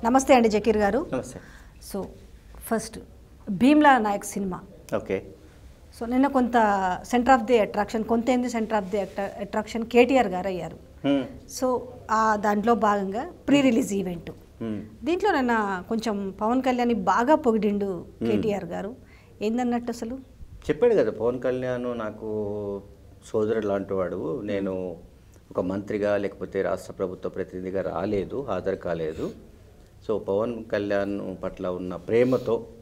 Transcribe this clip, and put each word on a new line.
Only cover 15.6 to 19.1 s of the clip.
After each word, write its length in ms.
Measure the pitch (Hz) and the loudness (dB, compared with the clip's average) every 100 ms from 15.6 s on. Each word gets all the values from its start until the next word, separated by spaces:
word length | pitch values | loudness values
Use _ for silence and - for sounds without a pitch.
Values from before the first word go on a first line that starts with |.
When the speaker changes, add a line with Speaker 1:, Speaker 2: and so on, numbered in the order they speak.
| 202 185 180 | 0 -4 -4
Speaker 1:
కొంచెం 440 | 226 226 202 196 190 | -4 -2 -4 -6 -4
పవన్ 200 | 220 254 | 0 0
కళ్యాణ్ని 340 | 262 247 240 226 | 0 0 0 0
బాగా 400 | 185 190 240 311 | 2 2 4 4
పొగిడిండు 680 | 262 220 208 202 196 175 139 - | 4 2 2 0 -2 -4 -10 -4
Speaker 2:
Hmm. 80 | 226 | 0
Speaker 1:
కేటీఆర్ 340 | 208 208 202 170 | 2 0 -2 -4
గారు. 300 | 180 190 254 - | -8 -8 -12 -20